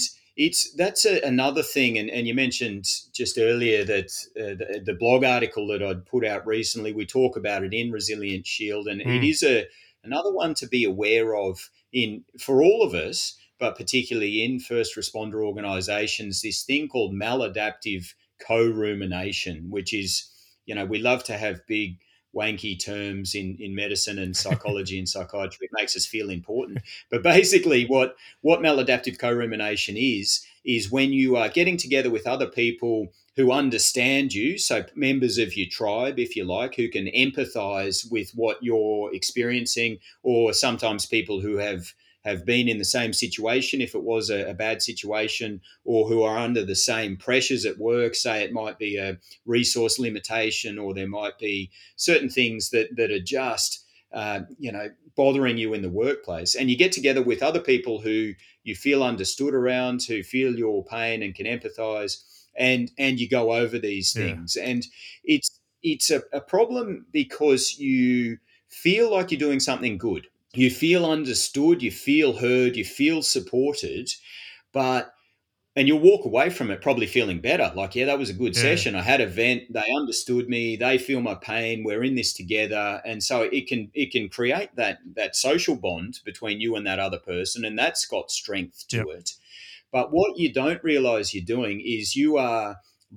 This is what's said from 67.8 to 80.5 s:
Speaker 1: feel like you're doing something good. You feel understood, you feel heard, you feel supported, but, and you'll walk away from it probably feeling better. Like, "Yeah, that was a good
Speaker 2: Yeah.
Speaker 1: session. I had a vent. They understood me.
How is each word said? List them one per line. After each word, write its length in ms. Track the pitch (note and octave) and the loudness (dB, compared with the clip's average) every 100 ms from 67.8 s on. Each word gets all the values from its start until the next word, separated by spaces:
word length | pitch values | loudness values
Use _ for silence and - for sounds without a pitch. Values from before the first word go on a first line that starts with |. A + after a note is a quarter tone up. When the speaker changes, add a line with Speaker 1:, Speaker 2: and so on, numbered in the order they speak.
| C#3 C3 B2+ B2 A#2 A2+ _ _ _ | 0 4 4 4 0 -4 _ _ _
Speaker 1:
feel 440 | - E3+ G#3 A#3 | -2 2 4 4
like 200 | G3 F3+ | 2 0
you're 80 | D3 | 0
doing 220 | D3 C3+ | 0 2
something 360 | C3+ B2+ B2 G2 | 0 -2 -2 -4
good. 300 | A#2 E2 - _ _ B2 | -4 -4 -8 _ _ 2
You 160 | B2+ | 2
feel 340 | B2+ D#3+ F3+ E3 | 4 4 4 4
understood, 800 | D#3 C3+ A2 - C#3 D#3+ E3+ | 0 0 -2 -2 2 4 4
you 80 | A#2 | 2
feel 420 | - C#3 D3+ C#3+ G#2+ | -4 2 4 4 2
heard, 400 | B2 B2+ B2 A#2+ | 2 4 4 0
you 60 | |
feel 380 | F#2+ - D3 D#3+ | -4 0 2 2
supported, 880 | - - F#2 B2 C#3 C#3+ C#2+ E2+ B2 - - - - - _ | 0 -2 -2 0 0 -2 -6 -6 -8 -10 -12 -20 -20 -20 _
but, 400 | C3+ C3 B2+ - _ _ _ _ _ _ C#3+ | -2 0 0 -2 _ _ _ _ _ _ 2
and 120 | C#3 | 4
you'll 120 | D3+ | 8
walk 260 | F3 G3+ A#2+ | 8 8 4
away 240 | A#2+ E3 | 2 2
from 220 | F3 A2+ | 0 -4
it 100 | F#2+ | -2
probably 240 | D3 A#2+ G#2 | 0 2 2
feeling 360 | B2 G#2 E2+ | 0 0 0
better. 300 | B2 E3+ G2 F#2 | 0 2 0 -2
Like, 180 | F#2+ | -4
"Yeah, 120 | A#2+ C3+ | -2 0
that 120 | C#3+ | 0
was 140 | A2+ | -2
a 20 | |
good 220 | F#2 A#2 A2 | -2 -2 2
Speaker 2:
Yeah. 60 | |
Speaker 1:
session. 320 | B2+ E3 A#2 F#2+ | 2 2 0 0
I 80 | |
had 180 | F#2 C3+ | 2 4
a 60 | G#2+ | 2
vent. 440 | F#2 A#2+ A#2+ - | 2 2 0 -2
They 220 | A#2 G#2+ C#3+ | -4 -2 -2
understood 540 | C3 - - B2 | -2 -4 0 0
me. 260 | B2 | 0